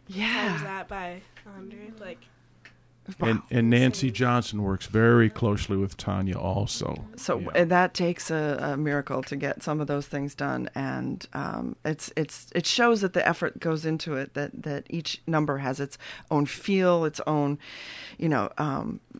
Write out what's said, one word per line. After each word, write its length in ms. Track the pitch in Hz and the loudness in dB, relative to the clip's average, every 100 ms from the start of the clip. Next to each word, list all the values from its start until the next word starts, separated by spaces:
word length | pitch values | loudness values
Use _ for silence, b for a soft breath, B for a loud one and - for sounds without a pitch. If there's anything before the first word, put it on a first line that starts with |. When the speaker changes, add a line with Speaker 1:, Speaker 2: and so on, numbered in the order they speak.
| - | -10
Speaker 1:
Yeah. 420 | 190 220 220 208 | -4 -2 0 0
Speaker 2:
Times 140 | 160 | -2
that 240 | 196 190 185 | -4 -8 -8
by 340 | 196 175 180 - - 214 | -8 -8 -10 -18 -20 -20
a 40 | |
hundred, 500 | 196 190 202 214 220 | -18 -16 -16 -18 -16
like. 200 | 190 170 - _ _ _ - _ _ _ - - | -16 -16 -20 _ _ _ -20 _ _ _ -12 0
Speaker 1:
Wow. 80 | 117 | 2
Speaker 3:
And, 140 | 110 - | 2 2
and 180 | 123 113 | 4 6
Nancy 380 | 120 127 - 131 | 8 6 4 0
Speaker 2:
Insane. 60 | |
Speaker 3:
Johnson 500 | 110 123 120 - 104 | 2 4 4 0 -2
works 220 | 98 95 - | 0 -2 0
very 440 | 107 117 120 110 | 6 8 8 6
closely 460 | - 101 104 - 98 | 4 0 0 0 0
with 220 | 101 - | 0 -4
Tanya 400 | - 95 95 90 | -2 0 0 -2
also. 680 | 92 101 104 - - 73 - - | -2 0 0 -2 -4 -6 -10 -10
Speaker 1:
So 200 | - 131 | -4 -2
Speaker 3:
Yeah. 100 | 180 | 0
Speaker 1:
and 160 | - 170 | 2 4
that 240 | 180 180 | 4 2
takes 380 | - 175 175 - | 2 -2 -2 -4
a, 260 | 160 151 143 | -2 0 -2
a 160 | 143 139 | -2 -2
miracle 440 | 151 143 139 131 | 0 -2 -2 -4
to 120 | - 139 | -4 -4
get 260 | 139 - | -4 -4
some 200 | - 151 | -4 -2
of 60 | 147 | -2
those 200 | 143 143 | -4 -4
things 260 | 143 143 | -6 -6
done, 360 | - 143 127 123 | -4 -4 -4 -4
and, 540 | 127 135 131 131 131 - | -4 -4 -4 -6 -8 -8
um, 420 | - - 58 62 - | -8 -6 -6 -8 -6
it's, 300 | - 151 - - | -6 -6 -6 -4
it's, 320 | 151 - - 175 | -4 -6 -4 -2
it 100 | - | 0
shows 360 | - 240 220 | 4 4 4
that 100 | 190 | 2
the 160 | 185 - | 2 0
effort 320 | 170 170 - | 0 -4 -2
goes 260 | 165 156 160 | -2 -2 -2
into 300 | 156 165 135 | -2 -4 -6
it, 200 | 139 143 | -6 -6
that, 280 | 143 - | -6 -6
that 220 | 156 139 - | -6 -8 -6
each 320 | 170 - - - | -8 -6 -8 0
number 300 | 156 147 139 | 2 2 0
has 240 | 131 135 | -2 -2
its 160 | 139 - B B B | -6 -8 B B B
own 140 | 151 147 | 0 0
feel, 580 | - - 190 180 170 | -2 0 4 6 4
its 160 | 156 - - | 2 -2 0
own, 320 | 151 143 147 B B B B B B | 2 2 -2 B B B B B B
you 120 | 160 | 0
know, 200 | 131 101 - | 2 0 -2
um, 440 | 151 139 - - _ | -2 -2 -4 -8 _